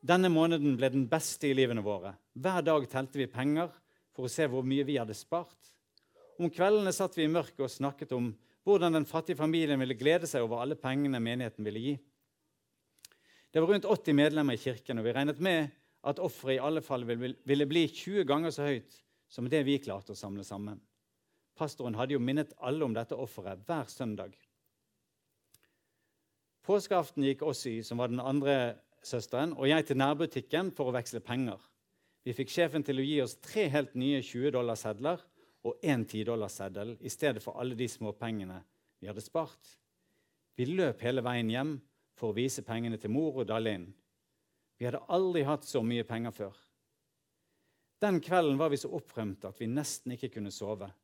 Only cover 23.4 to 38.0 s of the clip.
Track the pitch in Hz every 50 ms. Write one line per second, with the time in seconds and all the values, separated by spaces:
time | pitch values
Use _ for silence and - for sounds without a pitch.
23.4 | 95 95 98 92 101 - 170 156 131 - - - 131 117 107 101 95 98 98 _
24.4 | _ _ _ _ _ _ _ _ _ _ _ _ _ _ _ _ _ _ _ _
25.4 | _ _ _ - _ _ _ _ _ _ _ _ _ _ _ _ _ _ _ _
26.4 | _ _ _ _ _ - 190 208 190 - 196 180 160 143 - - 139 135 135 135
27.4 | 151 156 135 - - 131 113 113 110 - 120 120 127 123 120 123 123 131 135 147
28.4 | 139 139 143 135 123 120 107 101 _ _ _ _ _ - - 123 104 - - 123
29.4 | 143 170 160 - 131 139 151 160 151 - 139 127 135 139 151 147 170 156 - 135
30.4 | - - - 160 185 190 - - 147 127 123 127 117 - - 117 - - 123 127
31.4 | 131 120 98 95 _ _ _ _ _ _ _ _ _ _ _ _ _ 131 120 -
32.4 | 135 123 - - 170 160 135 160 143 143 143 131 135 139 151 143 131 117 - -
33.4 | - - - 220 214 143 135 151 139 - - 127 127 135 143 135 120 - - 120
34.4 | 127 147 143 127 123 120 113 110 - 110 107 101 123 147 175 170 - _ _ _
35.4 | - _ _ _ _ - 120 - - 165 143 120 110 - - 110 107 101 117 113
36.4 | 107 98 - - 98 95 95 101 101 113 117 110 - 127 - - - 147 127 107
37.4 | - - - - 123 127 127 113 127 117 - -